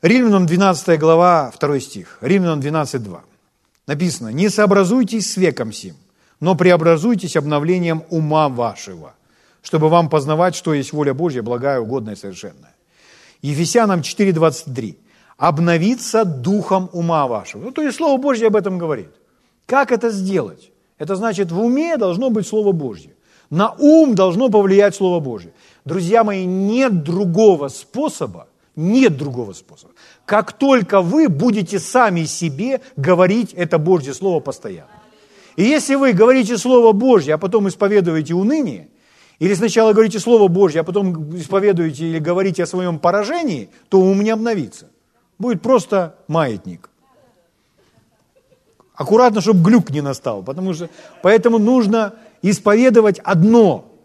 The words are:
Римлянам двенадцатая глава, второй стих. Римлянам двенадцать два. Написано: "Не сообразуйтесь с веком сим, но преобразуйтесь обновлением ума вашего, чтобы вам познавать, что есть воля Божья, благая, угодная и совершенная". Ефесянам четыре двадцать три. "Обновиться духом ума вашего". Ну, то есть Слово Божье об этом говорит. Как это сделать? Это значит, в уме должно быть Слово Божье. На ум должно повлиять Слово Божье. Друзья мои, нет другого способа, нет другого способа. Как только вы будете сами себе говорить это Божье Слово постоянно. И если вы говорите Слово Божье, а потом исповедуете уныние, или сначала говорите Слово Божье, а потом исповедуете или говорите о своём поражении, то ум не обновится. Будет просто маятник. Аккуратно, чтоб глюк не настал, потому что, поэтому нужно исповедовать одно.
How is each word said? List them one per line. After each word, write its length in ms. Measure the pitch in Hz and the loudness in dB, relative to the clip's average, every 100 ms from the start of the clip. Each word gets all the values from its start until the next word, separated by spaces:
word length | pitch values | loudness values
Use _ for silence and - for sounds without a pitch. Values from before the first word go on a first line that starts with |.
Римлянам 440 | 170 247 240 202 180 | 2 2 2 2 2
двенадцатая 520 | 175 196 180 - 165 | 2 2 0 0 0
глава, 540 | 160 160 180 170 131 | 4 4 4 2 0
второй 300 | - 147 143 | -4 -4 -4
стих. 360 | 123 107 87 - | -6 -16 -18 -12
Римлянам 400 | 120 196 175 151 | -2 0 0 -2
двенадцать 420 | 139 156 147 135 | -4 -4 -4 -6
два. 200 | 107 82 _ _ _ _ _ _ - | -10 -16 _ _ _ _ _ _ -10
Написано: 420 | 147 175 139 113 | -4 -4 -4 -8
"Не 180 | 123 202 | -2 -2
сообразуйтесь 800 | 202 208 196 185 247 214 226 190 | 2 2 4 2 0 0 -4 -6
с 20 | - | -2
веком 380 | 185 - 110 | -2 -2 -8
сим, 240 | 104 95 - _ _ _ _ | -10 -18 -20 _ _ _ _
но 160 | 156 185 | -2 2
преобразуйтесь 800 | 180 175 160 165 190 226 180 165 | 4 4 4 2 2 -2 -2 -4
обновлением 680 | 147 147 151 185 170 160 160 | -2 -2 0 -2 -2 -4 -4
ума 380 | 165 156 156 151 | -4 -2 0 0
вашего, 680 | 123 117 95 - 90 76 _ _ _ _ _ | -2 -6 -6 -16 -18 -20 _ _ _ _ _
чтобы 280 | - 165 156 | -6 0 2
вам 200 | 170 165 | 2 2
познавать, 460 | 156 139 156 180 - | 0 0 0 0 -2
что 180 | - | -4
есть 200 | 151 139 | -4 -4
воля 200 | 147 143 | -4 -2
Божья, 280 | 131 170 127 | -2 -4 -4
благая, 400 | 110 120 135 135 | -6 -4 -2 -4
угодная 320 | 110 131 107 | -4 -6 -8
и 40 | 101 | -12
совершенная". 560 | 98 92 101 85 _ _ _ _ _ _ _ _ | -14 -16 -18 -20 _ _ _ _ _ _ _ _
Ефесянам 600 | 139 143 170 240 220 180 | -8 -4 0 2 2 0
четыре 300 | 147 - 196 | -4 -2 0
двадцать 420 | 165 160 - - | 2 0 0 -10
три. 240 | 127 190 - _ _ _ _ | -10 -10 -12 _ _ _ _
"Обновиться 920 | 156 151 170 170 180 247 - 220 214 | -2 0 0 2 0 -2 -2 -2 -2
духом 640 | 139 123 208 - 190 185 | -4 -2 -2 -2 -4 -4
ума 340 | 180 170 160 139 | -6 -2 -2 -2
вашего". 380 | 113 95 104 185 | -4 -8 -14 -12
Ну, 60 | |
то 120 | 262 | -6
есть 140 | 302 - | -6 -2
Слово 220 | 320 269 | 0 0
Божье 280 | 285 240 226 | 0 0 2
об 80 | 208 | 0
этом 240 | 196 185 | -2 -6
говорит. 320 | 170 135 90 _ _ _ _ _ _ | -6 -6 -10 _ _ _ _ _ _
Как 240 | 262 277 | 0 0
это 180 | 233 233 | 0 -2
сделать? 600 | 202 190 190 113 - _ _ _ _ | -4 -4 -4 -4 -10 _ _ _ _
Это 180 | 156 190 | -8 -6
значит, 360 | 226 196 190 | -4 -4 -4
в 100 | 170 | -2
уме 360 | 233 262 330 320 | -2 0 -2 -2
должно 340 | 285 175 262 | -2 -2 -2
быть 160 | 220 190 | -2 -2
Слово 240 | 214 208 | -2 0
Божье. 400 | 175 139 95 - _ _ _ _ | -2 -4 -12 -20 _ _ _ _
На 200 | 151 214 - | -2 -2 2
ум 380 | 285 320 302 202 | 6 6 6 4
должно 340 | 185 175 262 | 2 2 2
повлиять 460 | 214 196 196 202 - | 2 4 4 4 2
Слово 240 | 190 175 | -2 -2
Божье. 340 | 139 110 87 _ _ _ - | -4 -10 -14 _ _ _ -8
Друзья 380 | 190 175 226 | -6 0 2
мои, 200 | 214 196 185 | 2 -2 -4
нет 580 | 185 196 233 262 185 | -2 -2 0 0 0
другого 640 | 147 175 196 165 220 175 139 | -2 -2 -2 4 4 4 -2
способа, 800 | - - 226 302 - 127 87 - _ _ - | -10 -14 -6 -6 -6 -10 -12 -20 _ _ -6
нет 400 | 165 233 262 143 | 0 4 2 2
другого 380 | 143 123 110 | -6 -8 -10
способа. 400 | 92 _ - _ _ _ _ - | -12 _ -20 _ _ _ _ -2
Как 280 | 208 - | -2 -2
только 480 | - 277 262 190 202 | -4 2 2 2 0
вы 280 | 175 269 311 | 2 2 2
будете 480 | 143 240 214 180 196 | 2 0 0 -2 -6
сами 460 | - 254 233 175 | -4 0 2 0
себе 580 | 160 - 170 135 226 262 - - | -4 -6 -6 -6 -6 -6 -8 -6
говорить 580 | 139 175 180 214 226 | 0 4 4 2 -2
это 240 | - 175 170 | -6 -2 -2
Божье 380 | 156 185 139 131 | 2 0 0 -6
Слово 240 | 190 170 | -4 -4
постоянно. 500 | 139 131 113 87 73 - _ _ _ _ _ - | -4 -12 -12 -16 -20 -20 _ _ _ _ _ -2
И 60 | |
если 320 | 208 302 - 269 | 0 0 0 0
вы 180 | 269 | 2
говорите 440 | 185 220 262 208 226 | 4 6 4 2 -2
Слово 340 | 247 254 233 | 2 6 6
Божье, 420 | 202 262 233 139 | 4 4 4 4
а 40 | 151 | -2
потом 300 | 190 220 202 | 0 0 -2
исповедуете 680 | - 202 208 175 160 156 170 | -2 0 2 2 -2 -2 -2
уныние, 540 | 196 311 247 107 80 _ _ _ _ _ | 0 0 -2 -6 -16 _ _ _ _ _
или 160 | 170 196 | -2 0
сначала 380 | 220 208 220 | 0 2 4
говорите 260 | 214 220 208 | 4 2 2
Слово 280 | 202 233 196 | 2 4 4
Божье, 340 | 175 196 151 | 4 2 2
а 20 | |
потом 520 | 160 185 196 165 151 175 | -2 -2 -2 -4 -8 -12
исповедуете 720 | 147 196 202 180 165 135 165 | -4 0 2 0 -2 -4 -6
или 140 | 165 | -6
говорите 440 | 151 175 196 175 | -2 -2 -2 -2
о 40 | 170 | -4
своём 320 | 180 180 165 | -4 -4 -2
поражении, 720 | 170 196 208 339 320 151 98 _ _ | 0 0 -2 -4 -4 -6 -10 _ _
то 100 | 190 | 2
ум 220 | 185 196 | 4 2
не 80 | 214 | 0
обновится. 600 | 220 233 214 117 - - _ _ _ _ _ | -2 -2 -4 -6 -12 -20 _ _ _ _ _
Будет 220 | 240 208 | -6 -4
просто 540 | 226 254 - 196 170 _ _ | 2 0 2 -2 -4 _ _
маятник. 600 | 156 147 104 92 85 - _ _ _ _ _ _ _ _ _ 392 _ _ _ _ _ _ _ _ _ _ | -2 -2 -4 -12 -18 -20 _ _ _ _ _ _ _ _ _ _ _ _ _ _ _ _ _ _ _ _
Аккуратно, 480 | - 131 214 247 214 | -12 -2 2 2 0
чтоб 160 | 180 202 | 0 2
глюк 320 | 170 233 - | 4 2 2
не 120 | 147 | -6
настал, 420 | 143 135 135 107 | -6 -6 -8 -8
потому 300 | 95 143 185 | -10 -10 -8
что, 160 | 160 170 - - - | -8 -12 -18 -20 -4
поэтому 340 | 175 220 247 226 | 2 4 4 2
нужно 560 | 208 254 214 226 214 202 - _ | 2 2 2 0 -2 -8 -20 _
исповедовать 760 | 185 208 - 208 254 226 214 196 | -2 0 2 4 4 4 4 0
одно. 720 | - 185 190 233 208 117 - _ | -2 2 4 6 4 2 -8 _